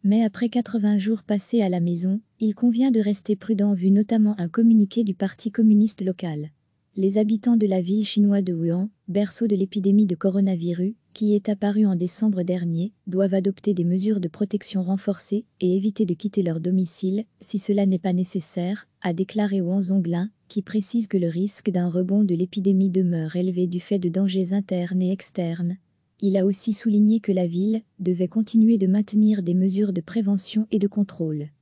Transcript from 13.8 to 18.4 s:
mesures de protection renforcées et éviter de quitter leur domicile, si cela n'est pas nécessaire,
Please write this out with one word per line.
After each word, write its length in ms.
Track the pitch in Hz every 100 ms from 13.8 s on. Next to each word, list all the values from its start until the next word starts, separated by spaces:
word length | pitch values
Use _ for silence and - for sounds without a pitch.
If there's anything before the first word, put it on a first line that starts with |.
mesures 380 | 170 185 202 208
de 80 | 170
protection 520 | - 202 208 - 190
renforcées 600 | 180 196 208 190 - 208 - _
et 160 | 180 185
éviter 300 | 208 202 196
de 80 |
quitter 280 | 170 208 202
leur 200 | 175 165
domicile, 640 | 165 190 180 - 190 196 220 _
si 180 | - 202
cela 260 | - 202 196
n'est 140 | 185
pas 140 | 190
nécessaire, 760 | 180 180 190